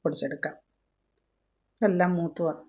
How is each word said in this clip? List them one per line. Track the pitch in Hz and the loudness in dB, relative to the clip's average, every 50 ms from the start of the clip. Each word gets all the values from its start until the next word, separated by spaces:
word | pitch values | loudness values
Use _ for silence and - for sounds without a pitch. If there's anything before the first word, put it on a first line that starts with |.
പൊടിച്ചെടുക്കാം. | - 156 147 - 143 135 143 - - 151 - - _ _ _ _ _ _ _ _ _ _ _ _ _ _ _ _ _ _ _ _ _ _ _ - 226 | -4 -2 -2 -2 -4 -6 -6 -6 -8 -8 -8 -10 _ _ _ _ _ _ _ _ _ _ _ _ _ _ _ _ _ _ _ _ _ _ _ 0 2
എല്ലാം | 202 180 180 180 180 180 | 2 4 4 4 2 2
മൂത്ത് | 170 170 165 - - 170 | 0 0 -2 -2 -2 -2
വ-, | 160 - - - | -2 -2 -4 -10